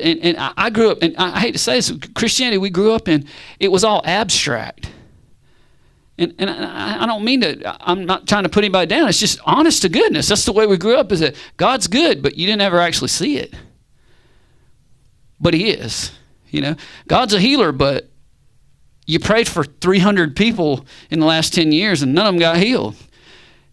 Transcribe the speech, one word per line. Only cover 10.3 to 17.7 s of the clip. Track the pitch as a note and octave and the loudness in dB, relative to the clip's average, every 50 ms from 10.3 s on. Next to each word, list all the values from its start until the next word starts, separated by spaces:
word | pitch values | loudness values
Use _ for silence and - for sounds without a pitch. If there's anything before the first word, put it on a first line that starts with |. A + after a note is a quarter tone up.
| G#3 G3 - | 0 0 0
the | A#3+ | -2
way | F#3+ G#3+ A3 | 0 0 2
we | G#3 F#3+ | 2 2
grew | E3 F3+ A3 B3 | 2 2 2 2
up, | D4+ B3+ - | 2 0 0
is | G3+ D#3+ | 0 0
that | D#3+ C3+ - - - - - | 0 -2 -2 -6 -16 -14 -6
God's | - F3 A3+ C4 A#3 - E3+ | -2 0 0 0 -2 -2 -2
good, | G3 C#4 E4+ D4+ G3 C#3 | 0 2 2 2 0 0
but | C#3 C3+ - | -2 -4 -4
you | - E3+ | -4 -4
didn't | G3 A3 G#3 | -2 0 0
ever | G3 G3 F3 F3 | 0 2 2 2
actually | F3 E3 D#3+ - C3 A2+ | 2 0 0 -2 -4 -4
see | - - F3+ D4 C#4+ - | -4 -2 -2 -2 -4 -4
it. | - - - - - - _ _ _ _ _ _ _ _ _ _ _ _ _ _ _ _ _ _ _ _ _ _ _ _ _ _ _ _ _ _ _ _ _ - | -6 -8 -12 -18 -20 -20 _ _ _ _ _ _ _ _ _ _ _ _ _ _ _ _ _ _ _ _ _ _ _ _ _ _ _ _ _ _ _ _ _ -2
But | D3 E3+ E3 | 0 2 2
he | D#3+ G#3 A3 | 2 2 0
is, | - - A#2 A2+ - - - - - - _ _ _ _ _ _ | -2 -2 -4 -10 -8 -8 -10 -10 -12 -16 _ _ _ _ _ _
you | D3 D3+ | -6 -4
know. | C#3 C#3+ D#3+ - - - - - - - | -4 -4 -6 -8 -10 -18 -20 -14 -4 0
God's | D#3+ - - G3+ G#3 | 0 0 2 2 2
a | F#3 | 2
healer, | F#3+ C4+ C#4+ C4+ G3+ D#3 | 2 4 4 2 2 2